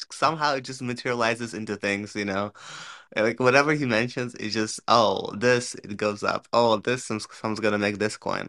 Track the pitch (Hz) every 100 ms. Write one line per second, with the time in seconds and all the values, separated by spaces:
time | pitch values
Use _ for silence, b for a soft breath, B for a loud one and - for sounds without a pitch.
0 | - - 143 160 147 135 127 131 123 120
1 | 131 120 113 117 117 101 107 101 101 101
2 | 104 107 101 95 101 B B B B B
3 | B - 113 120 127 135 147 151 131 107
4 | 123 127 123 - 107 110 110 - - 117
5 | 104 98 98 104 123 123 120 - 98 101
6 | 104 101 98 95 - 120 120 107 120 127
7 | - 107 - - 110 107 107 104 104 101
8 | 104 - 95 -